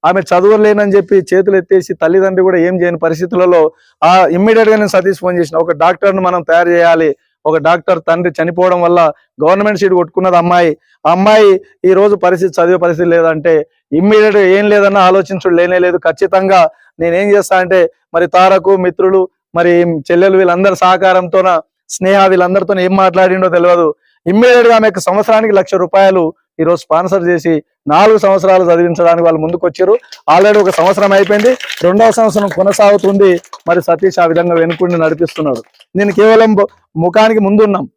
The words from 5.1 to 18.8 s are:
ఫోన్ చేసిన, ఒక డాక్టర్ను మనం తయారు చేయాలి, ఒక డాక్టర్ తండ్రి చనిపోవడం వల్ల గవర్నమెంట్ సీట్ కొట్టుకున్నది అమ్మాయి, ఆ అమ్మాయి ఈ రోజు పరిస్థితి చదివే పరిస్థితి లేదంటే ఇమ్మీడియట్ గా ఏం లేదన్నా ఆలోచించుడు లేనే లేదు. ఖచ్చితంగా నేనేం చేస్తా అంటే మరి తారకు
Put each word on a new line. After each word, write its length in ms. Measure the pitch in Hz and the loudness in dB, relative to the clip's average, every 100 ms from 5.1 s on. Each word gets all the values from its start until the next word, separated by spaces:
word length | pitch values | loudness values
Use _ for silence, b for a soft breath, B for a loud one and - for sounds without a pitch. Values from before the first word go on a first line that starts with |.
| 185 | -4
ఫోన్ 140 | 180 180 | -4 -4
చేసిన, 160 | 156 160 165 | -4 -2 -4
ఒక 80 | 151 | 0
డాక్టర్ను 380 | 170 185 202 190 185 | 0 0 -2 0 -2
మనం 140 | 180 160 | -4 0
తయారు 200 | 165 175 170 | 0 2 2
చేయాలి, 340 | 170 165 160 139 _ _ 151 | 2 2 0 -4 _ _ -4
ఒక 80 | 156 151 | -2 0
డాక్టర్ 320 | 175 180 175 165 | -2 -2 -4 -2
తండ్రి 220 | 165 175 156 | -2 -4 -4
చనిపోవడం 420 | 165 170 185 180 170 | -6 -2 -2 0 0
వల్ల 140 | 175 160 b b - | 2 0 b b -4
గవర్నమెంట్ 360 | 151 190 208 202 | 0 0 -2 -2
సీట్ 140 | 196 180 | 0 0
కొట్టుకున్నది 380 | 165 - 185 175 | -2 -2 0 0
అమ్మాయి, 280 | 170 175 175 147 _ _ 151 | 0 0 0 -4 _ _ -2
ఆ 40 | 175 | 0
అమ్మాయి 340 | 202 214 208 190 b b 180 | 2 2 2 -2 b b 0
ఈ 20 | 185 | 2
రోజు 160 | 208 202 180 | 0 0 -2
పరిస్థితి 280 | 180 185 170 | -2 -4 -2
చదివే 220 | 170 180 175 | 0 0 -2
పరిస్థితి 240 | 160 175 170 | -2 -2 0
లేదంటే 380 | 165 160 160 156 151 _ _ 147 | 0 -2 -2 -2 -4 _ _ -2
ఇమ్మీడియట్ 380 | 196 214 214 208 | 2 2 2 2
గా 60 | 185 196 | 2 2
ఏం 80 | 208 | 2
లేదన్నా 280 | 208 202 196 185 | 2 2 2 2
ఆలోచించుడు 460 | 190 185 190 185 170 | 2 -2 -6 -2 0
లేనే 200 | 175 180 180 | 0 0 0
లేదు. 120 | 175 165 | -2 -4
ఖచ్చితంగా 540 | 156 190 190 190 190 160 b b _ | -4 -2 -2 2 2 0 b b _
నేనేం 260 | 170 170 208 202 | -4 -2 0 -2
చేస్తా 220 | 190 190 | 0 -2
అంటే 180 | 180 185 165 _ _ 165 | 0 0 0 _ _ -4
మరి 120 | 175 180 | 0 2
తారకు 360 | 190 190 185 190 | 2 2 0 0